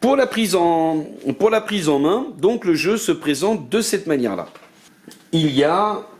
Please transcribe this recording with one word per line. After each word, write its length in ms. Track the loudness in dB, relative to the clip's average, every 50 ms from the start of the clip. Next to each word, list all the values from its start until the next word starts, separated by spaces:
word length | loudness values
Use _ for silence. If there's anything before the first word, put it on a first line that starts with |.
pour 160 | 0 0 2
la 100 | 2 2
prise 300 | 0 0 -2 -2 0 2
en, 500 | 2 2 2 2 2 0 0 0 -2 -4 -6 -12 -10 -6 -6 -4 2
pour 120 | 2 2
la 100 | 2 2
prise 280 | 0 0 -4 -2 0 2
en 120 | 2 4
main, 260 | 4 2 2 2 -2 -4 -10 0
donc 260 | 0 0 0 0 0
le 100 | 0 0
jeu 220 | 0 2 0 0
se 160 | 0 0 -2 -2
présente 560 | -2 0 -2 -2 0 0 -2 -2 -2 -4 -2
de 120 | -2 -2
cette 280 | 0 0 -2 -4 -2 0
manière-là. 400 | 0 0 0 -2 -2 -4 -8 -10 -14 -20 -20 -20 _ _ -20 -20 _ _ _ -20 -20 -20 -16 -4
Il 240 | -2 0 0 2 2
y 80 | 2 2
a 420 | 2 2 2 0 0 -2 -6 -10 -14 -20 -20